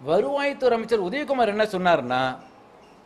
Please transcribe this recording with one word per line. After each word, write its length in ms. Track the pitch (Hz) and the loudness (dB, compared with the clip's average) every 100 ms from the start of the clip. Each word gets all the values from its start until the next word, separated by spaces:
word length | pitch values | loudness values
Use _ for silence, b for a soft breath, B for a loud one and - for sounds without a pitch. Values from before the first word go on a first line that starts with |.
| 131 | 0
வருவாய்த்துறை 680 | 170 254 285 277 285 254 233 | 0 2 0 -2 0 0 0
அமைச்சர் 260 | 220 226 | 0 -2
உதயகுமார் 500 | 180 254 294 269 226 | 0 -4 -2 0 0
என்ன 100 | 202 | 2
சொன்னார்னா, 600 | 214 196 180 165 123 127 131 127 - - - - - - | -2 0 2 2 2 -2 -2 -6 -16 -20 -20 -20 -20 -20